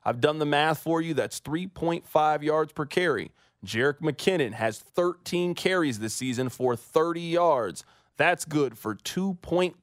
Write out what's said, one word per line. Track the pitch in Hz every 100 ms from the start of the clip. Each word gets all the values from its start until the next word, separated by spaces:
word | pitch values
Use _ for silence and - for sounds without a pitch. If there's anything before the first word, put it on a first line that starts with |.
I've | - 120
done | 147 156
the | 147
math | 143 156 151
for | - 165
you. | 165
That's | 143 104 -
three | - 156 190
point | - 165 170 -
five | 156 151 151
yards | 147 156 156
per | - 143
carry. | - 180 120 82 _ _ _ 95
Jerick | 107 135 143
McKinnon | 156 139 - 185 127
has | 107 113 110
thirteen | - - 175 180 - 175 175
carries | 175 185 185 156 110
this | 110
season | - 127 120 131
for | - 127 117
thirty | - 165 170 170
yards. | 170 170 175 139 104 - - _ _ _
That's | 156 175
good | - 151 135 117
for | 107
two | 104 - - 196 180
point | - 170 180 -